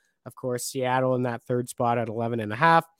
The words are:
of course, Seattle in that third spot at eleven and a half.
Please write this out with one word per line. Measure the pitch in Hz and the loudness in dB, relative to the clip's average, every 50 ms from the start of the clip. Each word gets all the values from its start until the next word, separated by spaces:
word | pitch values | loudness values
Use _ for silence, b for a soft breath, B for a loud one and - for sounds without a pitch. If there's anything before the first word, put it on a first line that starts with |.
| _ _ _ _ - | _ _ _ _ -20
of | - - | -18 -16
course, | - - 131 123 120 - | -8 -6 -6 -4 -4 -6
Seattle | - - 135 127 127 127 131 131 127 127 | -6 -6 -4 -2 0 2 2 2 2 2
in | 123 123 | 2 0
that | 123 117 113 _ | -2 -4 -6 _
third | - 127 123 120 123 | -2 -2 -2 -2 -4
spot | - - 123 120 117 120 | -4 -2 0 0 2 0
at | 117 110 | 0 -4
eleven | 107 117 117 117 120 117 | -4 -4 -4 -2 -2 -2
and | 107 104 107 | -4 -4 -2
a | |
half. | 117 156 165 165 165 160 - _ _ | 2 4 6 6 6 4 0 _ _